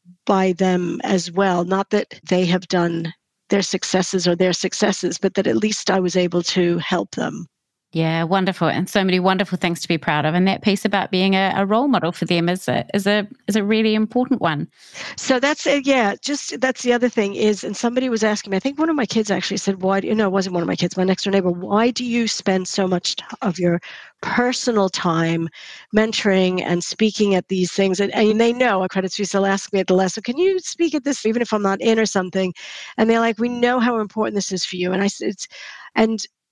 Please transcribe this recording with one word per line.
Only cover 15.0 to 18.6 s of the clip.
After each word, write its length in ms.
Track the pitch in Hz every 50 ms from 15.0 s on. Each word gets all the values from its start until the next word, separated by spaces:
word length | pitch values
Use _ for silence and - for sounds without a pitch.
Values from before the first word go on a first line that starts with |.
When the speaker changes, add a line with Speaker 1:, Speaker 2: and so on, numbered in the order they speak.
| - - -
Speaker 1:
So 220 | - - - 262 247
that's 280 | 262 285 302 - -
it. 200 | 311 277 285 262
Yeah, 280 | 277 269 254 220 202 202 -
just, 360 | - - 294 277 - - - 240
that's 220 | 247 254 254 -
the 140 | - 247 240
other 160 | 240 240 240
thing 240 | - 233 208 196 202
is, 280 | - 214 214 208 185
and 140 | - - 202
somebody 320 | - - 233 240 254 262 254
was 160 | 226 220 214
asking 280 | 214 208 - - 214
me, 40 | 190
I 40 | 190